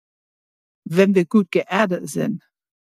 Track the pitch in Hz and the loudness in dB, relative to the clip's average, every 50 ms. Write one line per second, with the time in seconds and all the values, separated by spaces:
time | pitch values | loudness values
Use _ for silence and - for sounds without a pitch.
0 | _ _ _ _ _ _ _ _ _ _ _ _ _ _ _ _ - - 160 175 | _ _ _ _ _ _ _ _ _ _ _ _ _ _ _ _ -12 -4 2 2
1 | 196 196 202 190 175 - - 214 196 - - 180 - - 180 196 220 190 175 175 | 4 4 4 2 2 2 2 0 0 0 -2 -4 -4 -2 -2 -2 -2 -2 -2 -6
2 | 180 160 156 170 156 - - 160 _ _ _ _ _ _ _ _ _ _ _ | -8 -8 -6 -6 -4 -4 -6 -8 _ _ _ _ _ _ _ _ _ _ _